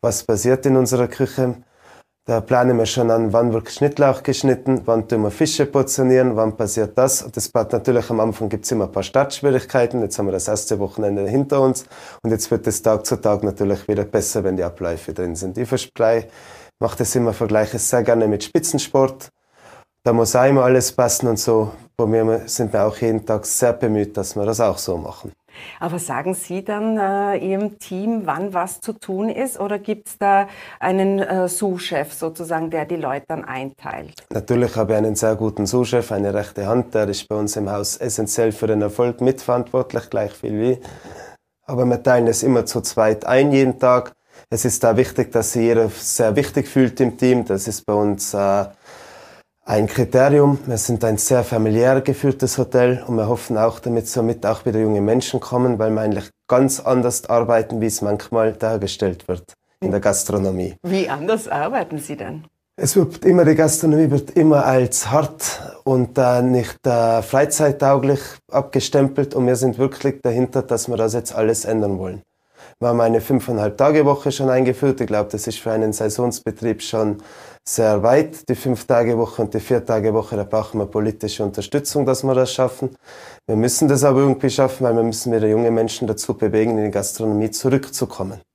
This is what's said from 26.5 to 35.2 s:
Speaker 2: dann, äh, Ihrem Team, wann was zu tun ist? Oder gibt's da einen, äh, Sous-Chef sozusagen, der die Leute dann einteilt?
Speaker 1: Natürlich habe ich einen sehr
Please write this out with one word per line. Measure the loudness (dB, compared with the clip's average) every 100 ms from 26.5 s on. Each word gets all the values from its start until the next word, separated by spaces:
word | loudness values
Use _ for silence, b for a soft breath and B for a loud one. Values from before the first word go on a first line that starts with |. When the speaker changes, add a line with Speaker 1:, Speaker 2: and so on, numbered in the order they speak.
| -8
Speaker 2:
dann, | -6 -4 -2 -2
äh, | 0 0 0 -2
Ihrem | -2 -2 -4 -8
Team, | -10 -6 -4 -4 -4
wann | -6 -4
was | -4 -4 -8
zu | -10
tun | -12 -8 -4 -4
ist? | -4 -6 -4
Oder | -6 -6
gibt's | -6 -8 -8 -4
da | 2 2 2 B B B
einen, | -2 2 2 2
äh, | 0 0 -2
Sous-Chef | -2 -4 -4 -4 -4 -4
sozusagen, | -6 -8 -8 -6 -4 -2
der | -4 -4
die | -4
Leute | -4 -6 -6
dann | -10 -8
einteilt? | -10 -10 -12 -12 -12 -12 -20 _
Speaker 1:
Natürlich | -8 0 2 2 0
habe | 2
ich | 2
einen | 2
sehr | 0